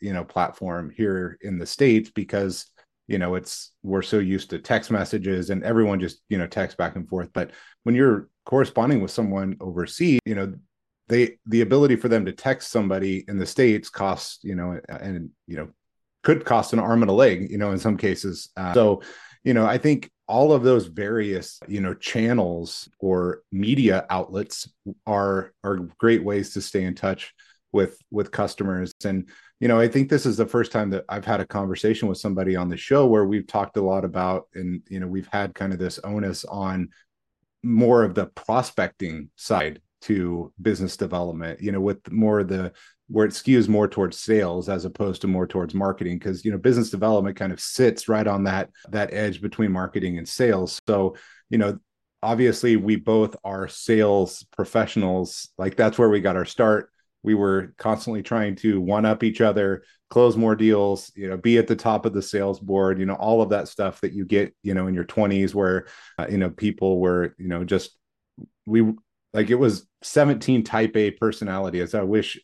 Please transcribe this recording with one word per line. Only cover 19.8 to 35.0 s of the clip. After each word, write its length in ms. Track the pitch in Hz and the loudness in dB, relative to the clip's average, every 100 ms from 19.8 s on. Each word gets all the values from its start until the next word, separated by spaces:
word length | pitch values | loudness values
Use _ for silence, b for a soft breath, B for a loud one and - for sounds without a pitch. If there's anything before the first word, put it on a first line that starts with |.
| 151 135 - _ - | 2 0 -2 _ -4
all 240 | 117 151 | 2 4
of 100 | 143 | 6
those 240 | 123 123 87 | 6 4 2
various, 720 | 80 101 113 104 92 - - - | -6 -4 -2 -2 -4 -8 -16 -8
you 120 | 101 | -4
know, 140 | 92 | -4
channels 960 | 90 - 117 113 123 90 85 85 - - _ | -6 -6 -2 2 2 0 -4 -8 -12 -16 _
or 460 | 95 92 90 - _ | -2 0 0 -4 _
media 560 | 98 104 139 110 92 - | -4 0 2 4 2 0
outlets 580 | 92 90 95 107 - - _ 101 - - | -4 -4 -8 -8 -10 -16 _ -16 -12 -4
are, 480 | 101 101 95 - _ | 0 0 -2 -4 _
are 140 | 101 92 87 - | -6 -6 -8 2
great 240 | 113 113 | 4 4
ways 280 | 98 101 98 | 2 -4 -4
to 80 | 98 | -8
stay 200 | - 98 | -6 -4
in 120 | 92 90 | -4 -4
touch 360 | 98 92 - b b b _ | -4 -4 -10 b b b _
with, 280 | 101 92 - _ | 0 0 -2 _
with 220 | 104 98 | -6 -4
customers. 600 | - 101 - 98 92 90 - | -2 -4 -4 -4 -4 -6 -6
And, 260 | 101 95 - b b - | -4 -4 -6 b b -4
you 80 | 120 | 2
know, 120 | 113 | 4
I 80 | 117 | 4
think 220 | 139 135 | 2 2
this 160 | 143 131 | 2 2
is 100 | 107 | 0
the 120 | 110 | 0
first 240 | 120 110 | 0 0
time 180 | 113 101 | -2 -2
that 160 | 95 - | -4 -6
I've 160 | 101 113 | -8 -4
had 160 | 101 | -4
a 40 | 92 | -2
conversation 640 | 104 98 90 107 110 107 | -4 -4 -2 0 0 -2
with 100 | 92 | -4
somebody 380 | 104 95 95 92 | -4 -2 -2 -2
on 140 | 90 | -2
the 80 | 85 | -6
show 280 | - 139 131 | 0 4 6
where 200 | 107 98 | 4 4
we've 200 | 104 92 | 0 -2
talked 320 | 107 98 107 | -4 -2 -2
a 60 | |
lot 200 | 95 95 | -2 -2
about, 440 | 90 92 92 92 - 95 | -2 -2 -2 -4 -8 -10
and, 260 | 90 90 - | -8 -8 -10
you 100 | |
know, 80 | 95 | -10